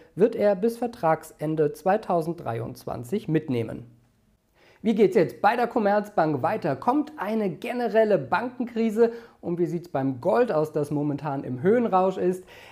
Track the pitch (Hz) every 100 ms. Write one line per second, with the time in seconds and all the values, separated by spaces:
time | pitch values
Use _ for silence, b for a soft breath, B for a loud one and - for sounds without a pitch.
0 | B - 220 233 208 196 220 233 240 233
1 | 160 156 - - 151 156 147 147 190 208
2 | - 175 160 160 131 117 123 127 - -
3 | 120 110 - 151 - 123 113 - - -
4 | _ _ _ _ _ b b b 202 214
5 | 202 226 165 - 202 240 240 240 202 208
6 | 202 - 160 143 156 214 180 135 - 285
7 | 285 - 208 220 208 151 233 247 240 208
8 | 220 190 127 180 240 254 240 220 226 208
9 | 233 233 B B - 170 170 170 - 143
10 | 135 131 165 226 240 160 151 156 147 147
11 | 147 139 151 139 139 127 165 233 233 185
12 | 190 190 185 185 - B B